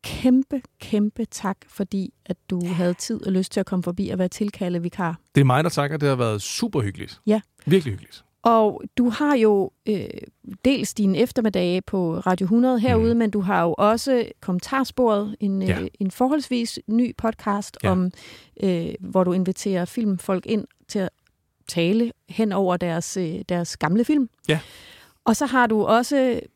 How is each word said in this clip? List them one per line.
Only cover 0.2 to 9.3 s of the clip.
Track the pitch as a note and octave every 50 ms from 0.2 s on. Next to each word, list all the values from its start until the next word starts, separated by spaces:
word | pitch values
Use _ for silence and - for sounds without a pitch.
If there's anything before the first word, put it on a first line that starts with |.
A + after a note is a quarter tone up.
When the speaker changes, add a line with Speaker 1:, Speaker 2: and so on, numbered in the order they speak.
| - B3+ B3+ C4 C4+ _ - C4+ - - _ _
Speaker 1:
kæmpe | - - - G#3 G#3 G#3 _ - A3+ -
tak, | - - - F#3+ F#3+ _ - _
fordi | - - G3 - - G3 F#3 - _ _ _
at | - - _ _ _
du | F#3+ F3+ F3
havde | F3 F3+ E3 F3+ F3 F3
tid | - - - A3+ - -
og | -
lyst | F#3+ F#3 F#3+ -
til | - G#3
at | F#3+
komme | - G3 F#3 E3+
forbi | F3 F3+ F3+ G3 E3+
og | F#3 F#3
være | F#3
tilkaldet | F3+ - - G#3+ G#3 - - G3 F3+ F3+ F3 E3+
vikar. | F3 - - F#3 E3 E3 - _ _ _
Speaker 2:
Det | D3
er | C#3
mig, | C3 B2+ C#3 D#3+
der | E3+
takker. | - D3 C#3+ C#3+ D#3
Det | D3+ D3 C#3+
har | C3+
været | B2 A#2+ A2+ G#2+ G#2
super | - - - - A#3 A#3 - D3+
hyggeligt. | G#2+ - - - - - - _ _
Speaker 1:
Ja. | G#3 G#3 A3 - _ _ _ -
Speaker 2:
Virkelig | - D#3 F#3+ D#3 C3 G2+
hyggeligt. | F#2+ - - - - _ _ _ _ -
Speaker 1:
Og | A#3 A#3 A3+ A3 G#3 - - - G#3+ _
du | - A#3+ A#3+
har | A3 - D4 D4